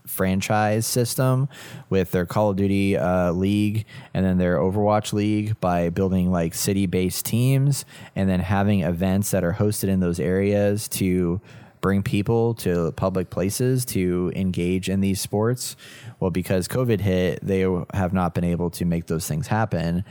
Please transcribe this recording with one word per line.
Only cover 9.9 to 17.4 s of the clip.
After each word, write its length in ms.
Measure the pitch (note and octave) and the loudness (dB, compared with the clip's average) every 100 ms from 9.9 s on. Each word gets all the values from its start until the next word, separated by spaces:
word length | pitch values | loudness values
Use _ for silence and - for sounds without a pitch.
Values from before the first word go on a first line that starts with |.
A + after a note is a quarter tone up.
| F#2+ | 2
those 200 | F2+ E2+ | 0 0
areas 680 | D#2 F#2+ G2 G2+ G2+ G#2 - | 0 0 2 2 2 0 -4
to 520 | - F#2+ F2+ F2 F2+ - - - - | -2 0 2 2 -2 -6 -20 -20 -4
bring 220 | F#2+ G2 | 0 0
people 540 | F#2+ G2+ G2+ A#2 A#2 A2+ | 0 0 0 2 0 0
to 360 | - F2 E2 | 0 0 0
public 360 | D2 F#2+ F#2 F2 | -2 -2 -2 -4
places 560 | - F#2 - B2+ C3 B2+ | -2 -2 0 0 0 -2
to 480 | - F2+ F2+ F2+ - | -2 0 0 -2 -2
engage 540 | F#2+ E2+ F2 F#2 F#2 | -2 0 0 0 0
in 100 | G2 | 0
these 220 | G2 F#2 | 0 -2
sports. 540 | - G#2 A2 B2 - - - - - - | -2 0 0 -2 -6 -12 -18 -20 -18 -4
Well, 120 | F#2+ | -2
because 360 | F2 F2+ F#2+ F2 | -2 0 0 0
covid 320 | B2 B2+ G#2+ | -2 0 2
hit, 380 | G2 F#2 F2+ - | 2 2 0 -2